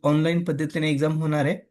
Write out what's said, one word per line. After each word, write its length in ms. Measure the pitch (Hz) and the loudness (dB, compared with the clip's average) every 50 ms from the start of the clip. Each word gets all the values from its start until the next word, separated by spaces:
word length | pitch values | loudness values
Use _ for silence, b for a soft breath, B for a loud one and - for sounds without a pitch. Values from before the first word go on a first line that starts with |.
| - | 0
ऑनलाईन 400 | 147 151 156 156 165 170 170 170 | 2 2 2 2 2 0 0 0
पद्धतीने 460 | 175 147 143 156 151 - 170 156 156 | -2 -2 -2 -4 -4 -2 -2 0 0
एक्झाम 280 | 147 139 156 156 156 156 | 0 0 0 0 0 0
होणार 240 | 160 156 151 151 135 | 0 0 0 0 0
आहे. 120 | 151 202 - - _ | 0 -2 -4 -8 _